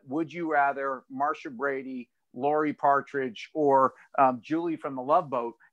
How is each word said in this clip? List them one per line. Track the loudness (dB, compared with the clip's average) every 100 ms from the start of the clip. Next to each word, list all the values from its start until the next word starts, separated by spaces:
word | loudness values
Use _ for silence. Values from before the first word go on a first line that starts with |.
| -6
would | -4 -4
you | -6 -2
rather | 2 2 0 -4 -6 -10
Marsha | -4 -4 -4 -10
Brady, | -6 -4 -4 -8 -12 -14 _ _
Lori | -6 -2 0 0
Partridge, | 0 2 2 0 -4 -6 -8 -10
or, | 0 4 6 6 2 _ 2
um, | 4 2
Julie | -4 -2 -2 -4
from | -6 -8
the |
Love | 2 2 2
Boat? | -4 -4 -10 _